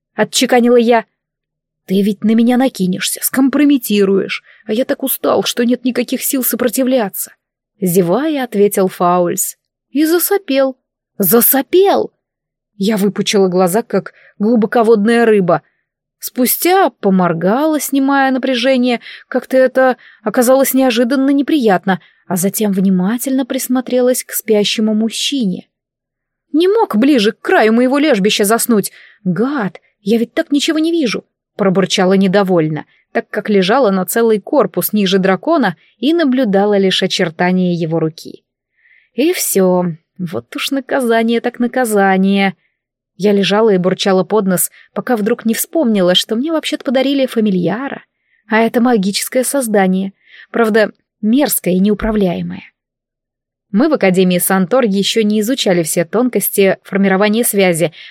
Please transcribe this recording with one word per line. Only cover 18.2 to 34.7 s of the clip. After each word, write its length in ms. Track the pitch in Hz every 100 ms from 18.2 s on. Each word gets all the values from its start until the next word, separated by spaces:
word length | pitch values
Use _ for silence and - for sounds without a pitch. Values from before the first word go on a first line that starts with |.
| 269
напряжение, 720 | 262 262 254 247 262 247 233 - - -
как-то 280 | 254 - 262
это 420 | 254 262 262 247 - -
оказалось 500 | 220 214 240 262 262
неожиданно 580 | 262 262 226 247 277 269
неприятно, 720 | 277 269 320 220 180 196 185 - _ -
а 100 | 180
затем 360 | 196 196 208
внимательно 720 | 190 196 185 185 240 - 262
присмотрелась 800 | 269 262 - 254 247 247 247 247
к 80 | -
спящему 600 | - - 214 208 - 214
мужчине. 760 | 214 220 - - 285 214 180 - _ _ _ _ _ _ _ _
«Не 160 | 285 359
мог 280 | 427 440 208
ближе 360 | 240 285 202
к 80 | -
краю 320 | - 370 220
моего 260 | 226 254 277
лежбища 460 | 302 240 196 -
заснуть? 480 | 202 226 - 226 190 - - _
Гад, 560 | 185 175 254 294 196 - _ _
я 180 | 196 226
ведь 160 | 240
так 180 | - 320
ничего 260 | 285 - 320
не 140 | 320
вижу!» 320 | 339 262 - - _ _ -
пробурчала 580 | 196 185 185 - 185
недовольно, 720 | 196 196 196 190 185 156 156 - _ _
так 160 | - 226
как 220 | 220 208
лежала 400 | 208 180 247 262
на 160 | 196 185
целый 340 | - 233 208
корпус 520 | - 302 190